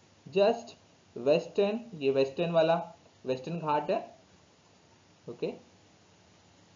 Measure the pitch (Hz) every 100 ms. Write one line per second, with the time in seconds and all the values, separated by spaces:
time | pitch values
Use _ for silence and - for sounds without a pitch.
0 | _ _ - 165 202 233 - - _ _
1 | _ - 123 160 - - 202 220 - 160
2 | 135 135 135 - 170 165 160 165 - -
3 | - _ 127 131 - 170 151 147 - 202
4 | - - _ - _ _ _ _ _ _
5 | _ _ - 120 165 - - _ _ _
6 | _ _ _ _ _ _ _